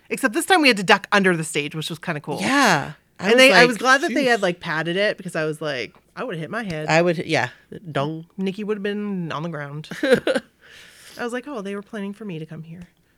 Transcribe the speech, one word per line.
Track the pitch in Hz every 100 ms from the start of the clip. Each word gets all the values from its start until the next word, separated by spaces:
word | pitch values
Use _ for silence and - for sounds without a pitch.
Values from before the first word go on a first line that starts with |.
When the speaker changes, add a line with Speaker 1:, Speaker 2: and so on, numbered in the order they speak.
| _
Speaker 1:
Except | - 247
this | 233 320
time | 381
we | 285
had | 208
to |
duck | 180 202 -
under | 202 185 170
the |
stage, | 156 156 147 160
which | 151
was | 165
kinda | - 151
cool. | 147 143
Speaker 2:
Yeah. | 202 269 247 160 139 151 _ -
I |
Speaker 1:
And | 180
Speaker 2:
was | 240
Speaker 1:
they, | 262
I | 208
Speaker 2:
like, | 240
Speaker 1:
was | 214
glad | 233 269
that | 320
they | 254
Speaker 2:
"Jeez." | 262
Speaker 1:
had, | 226
like, | 190 175
padded | 180 156 160 175
it | 208 -
because | 180 165
I |
was | 156 151
like, | 156 131 101 - _ -
I |
would | 247 170
have |
hit | 160
my | 214
head. | 214 156 156
Speaker 2:
I | 160
would, | 175 175
yeah. | - 147 117 - _ - 175
Dong. | 139 147 160 165 -
Speaker 1:
Nikki | 190 185
would | 202 208
have |
been | 202 202 208 190 165
on | 139
the | 170
ground. | 151 143 147 151 165
Speaker 2:
<laughs> |
Speaker 1:
I | 277 262 - - - _ _ - - - - -
was | 240
like, | 247 277
"Oh, | 262
they | 196
were | 202
planning | 202 220 196
for | 202
me | 214 160
to | 156
come | 156
here." | 160 170 175 _ _